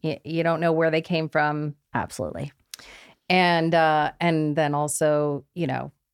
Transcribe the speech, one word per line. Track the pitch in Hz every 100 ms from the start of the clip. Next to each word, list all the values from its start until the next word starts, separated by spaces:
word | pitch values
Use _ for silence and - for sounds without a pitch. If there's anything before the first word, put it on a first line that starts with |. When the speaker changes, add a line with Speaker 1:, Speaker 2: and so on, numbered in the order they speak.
Speaker 1:
Y-, | 160 -
you | - 165
don't | 165 165
know | 170
where | 160 165
they | 160
came | 165 170 160
from. | 156 151 151 151 143 _
Speaker 2:
Absolutely. | - 87 - 80 - 69 - _ - - - - _ -
Speaker 1:
And, | 185 180 170 165
uh, | 165 160 156 147 -
and | 170 160 151 151
then | 147
also, | 143 151 - 156 147 147 143 -
you | - 160
know, | 127 139 - _